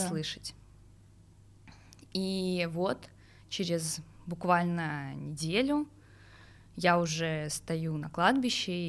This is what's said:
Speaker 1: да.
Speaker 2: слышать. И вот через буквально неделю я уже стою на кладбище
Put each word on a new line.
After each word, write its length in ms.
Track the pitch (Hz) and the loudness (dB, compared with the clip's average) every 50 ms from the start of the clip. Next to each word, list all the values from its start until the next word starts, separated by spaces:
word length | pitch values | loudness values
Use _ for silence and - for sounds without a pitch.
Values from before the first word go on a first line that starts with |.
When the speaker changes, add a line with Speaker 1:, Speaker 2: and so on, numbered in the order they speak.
Speaker 1:
да. 60 | 185 180 | 0 0
Speaker 2:
слышать. 460 | 170 156 151 - - - - - - - - - - - - - - - - - - - - - - - - - - - - - - - - - - - - - | -2 -2 -4 -4 -6 -8 -10 -14 -14 -14 -20 -20 -20 -20 -20 -20 -20 -20 -20 -20 -20 -20 -20 -20 -20 -20 -20 -20 -20 -20 -20 -20 -20 -20 -20 -20 -20 -20 -16 -6
И 560 | - 185 190 190 190 190 185 185 180 180 170 170 | -4 -2 0 0 0 0 0 0 0 0 0 -2
вот 380 | 160 170 180 202 254 - - - - - - - - - - - | 0 0 0 0 0 -2 -6 -14 -20 -20 -20 -20 -20 -20 -12 -8
через 520 | - - 185 175 170 165 160 156 - 156 - - - - - | -4 -4 0 0 0 0 0 -2 -4 -6 -8 -14 -20 -16 -10
буквально 880 | 170 170 170 - 175 180 175 175 175 175 170 165 151 147 143 139 135 143 | -10 -8 -2 2 4 4 4 4 2 0 0 -2 -2 -2 -4 -6 -6 -8
неделю 760 | 143 143 147 151 143 156 160 180 226 269 269 294 302 294 - - - - - - - - - - - - - - - - - - | -8 -8 -8 -6 -4 -4 0 2 2 2 4 2 2 0 -2 -8 -16 -20 -20 -20 -20 -20 -20 -20 -20 -20 -20 -20 -20 -20 -16 -6
я 220 | 175 170 175 175 175 | 2 4 4 6 6
уже 500 | 170 160 156 165 165 160 156 156 151 151 | 4 2 0 0 0 0 0 -2 -2 -4
стою 460 | - - - - 165 160 160 160 156 | -6 -6 -4 -4 -4 -2 -2 -2 -2
на 120 | 151 147 160 | -4 -4 -4
кладбище 640 | - 170 175 190 262 269 247 233 - - - 185 175 175 175 | 0 2 4 4 4 4 2 2 0 0 -2 -2 -2 -2 -2